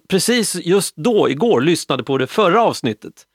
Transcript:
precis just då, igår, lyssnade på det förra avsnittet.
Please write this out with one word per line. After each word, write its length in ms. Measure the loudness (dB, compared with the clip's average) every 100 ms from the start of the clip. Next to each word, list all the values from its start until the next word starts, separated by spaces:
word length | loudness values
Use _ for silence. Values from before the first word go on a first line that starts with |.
| -2
precis 460 | -2 0 0 -2
just 420 | -4 0 0 0 -2
då, 320 | 0 2 2
igår, 320 | 0 0 2
lyssnade 420 | 2 0 -2 -4
på 140 | -2 -2
det 80 | -2
förra 360 | 0 2 4
avsnittet. 640 | 2 0 -4 -6 -12 -20 _